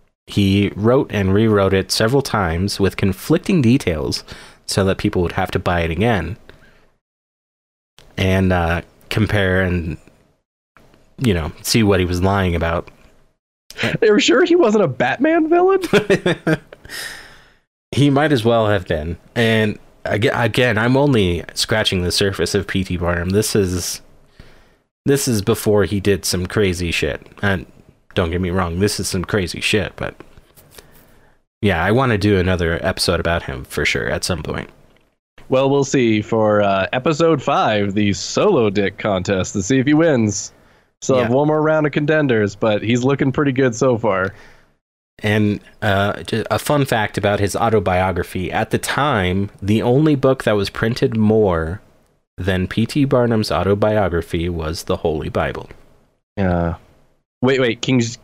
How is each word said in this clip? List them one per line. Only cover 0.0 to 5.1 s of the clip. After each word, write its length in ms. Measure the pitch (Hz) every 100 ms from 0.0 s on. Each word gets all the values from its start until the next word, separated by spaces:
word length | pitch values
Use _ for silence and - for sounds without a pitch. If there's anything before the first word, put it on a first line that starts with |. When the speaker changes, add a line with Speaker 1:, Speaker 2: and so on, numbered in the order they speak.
| _ _ -
Speaker 1:
He 420 | - 98 98 101 -
wrote 340 | 107 131 -
and 220 | 104 95
rewrote 400 | 98 113 104 95
it 160 | 95 92
several 320 | - 113 139
times 560 | 131 110 90 85 101 -
with 180 | 95 -
conflicting 640 | 98 92 - 160 - 185
details 600 | 113 135 - 78 64 - - - - -
so 200 | - -
that 140 | 95 90
people 240 | 104